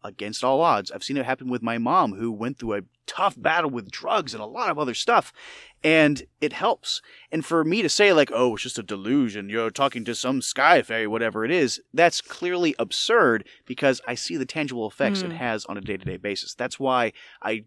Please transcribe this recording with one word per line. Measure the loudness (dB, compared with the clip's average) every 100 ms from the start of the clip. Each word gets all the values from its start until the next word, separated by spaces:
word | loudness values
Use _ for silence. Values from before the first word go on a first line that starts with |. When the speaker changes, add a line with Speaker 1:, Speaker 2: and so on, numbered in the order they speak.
Speaker 1:
against | -16 -10 -10 -2
all | 0 4
odds. | 4 2 -2
I've | -10 -6
seen | -4
it | -2
happen | -4 -4
with | -4
my | -2 -2
mom, | 2 2 2 0
who | -4
went | -4 -6 -6
through | -4
a | -4 -6 _ -14
tough | -2 -2 0
battle | -2 0 -2
with | -6 -10
drugs | -10 -2 -2 -2
and | -10
a | -10
lot | -6 -4
of | -2
other | -4
stuff. | -2 2 2 2 -8 -20 -20 -20 _ 4
And | 6 6 2 -6 _
it | -4
helps. | 0 0 0 -4 -8 -8 -20 -8
And | -8 0
for | 2
me | 2 2
to | 2
say, | 4 6
like, | 8 6
"Oh, | 4 2 2
it's |
just | -6 -8
a |
delusion, | -6 -6 0 0 0 -4 -6
you're | -4 -2
talking | 0 -2 -2 -6
to | -4
some | -2 -2
sky | -4 2 6 6
fairy," | 4 -2 -2
whatever | 0 -2 -2 0
it |
is, | 2 2 -2 -4
that's | 2 4 2
clearly | -8 -8 -4 0 0 0
absurd | -4 -4 2 4 4 2 -2 -18 -14
because | 0 2 2 -4
I | -8
see | -6 -6
the | -4
tangible | -4 -6 -4 -6
effects | -2 -2 -2
it | -4
Speaker 2:
Mm. | -6
Speaker 1:
has | -4 -4 -6
on | -10
a |
day-to-day | -8 -6 -8 -8
basis. | -6 -6 -8
That's | -8 -8 -2
why | 0 2 0 -4 -18 -10
I | -6 -6